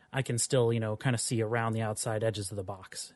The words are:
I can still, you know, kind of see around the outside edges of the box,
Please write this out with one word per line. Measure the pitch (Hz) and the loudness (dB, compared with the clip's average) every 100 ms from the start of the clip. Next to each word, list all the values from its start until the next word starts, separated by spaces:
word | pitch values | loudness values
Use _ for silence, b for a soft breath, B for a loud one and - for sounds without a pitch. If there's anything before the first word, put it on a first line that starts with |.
| _ | _
I | 135 | -4
can | 123 120 | 0 0
still, | - 131 117 | 2 4 6
you | 117 | 4
know, | 110 107 | 0 0
kind | 131 | 0
of | 117 | 0
see | - 113 | 0 0
around | 110 117 113 | 2 0 0
the | 110 | 0
outside | 110 110 120 107 | -2 -2 -2 0
edges | 113 104 95 | 0 -2 -4
of | 104 | -6
the | |
box, | 92 95 95 - - | -8 -10 -12 -12 -14